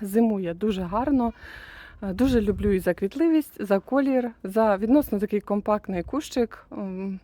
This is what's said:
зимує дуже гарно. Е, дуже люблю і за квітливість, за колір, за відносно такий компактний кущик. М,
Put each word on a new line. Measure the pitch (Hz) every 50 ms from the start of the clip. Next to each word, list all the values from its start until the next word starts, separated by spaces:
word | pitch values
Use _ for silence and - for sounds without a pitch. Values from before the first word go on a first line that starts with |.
зимує | 214 196 190 226 233 226 214 196 185 170 170
дуже | 175 208 220 202 190
гарно. | 185 170 190 220 262 302 277 254 240 233 233 - - - - - - - - - - - - -
Е, | - 196 180
дуже | 190 247 269 254 233
люблю | 208 202 196 - 196 208
і | 196 190
за | 170 185 175
квітливість, | - 196 196 - 277 330 339 320 311 285 - - - 208
за | 190 202 196
колір, | - - 254 277 277 277 262 254 247 240 226 _ -
за | 190 190 220 220 214 202
відносно | 190 208 220 262 302 285 - 220 202
такий | 208 196 - 208
компактний | - - 202 208 - - 208 208 - - 190 175 170
кущик. | - - 277 - - - 269 233 214 - - - -
М, | - 214 202 190 185 185 190 196 190 185